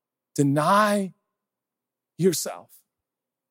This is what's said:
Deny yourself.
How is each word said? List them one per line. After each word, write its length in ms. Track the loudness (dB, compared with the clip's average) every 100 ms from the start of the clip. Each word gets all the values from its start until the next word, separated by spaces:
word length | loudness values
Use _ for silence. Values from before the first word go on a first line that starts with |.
| _ _ _ -2
Deny 720 | 0 0 2 2 2 0 -4 _ _ _ _ _ _ _ _ _ _ -2
yourself. 540 | 0 0 -8 -12 -18 _ _ _ _ _ _ _ _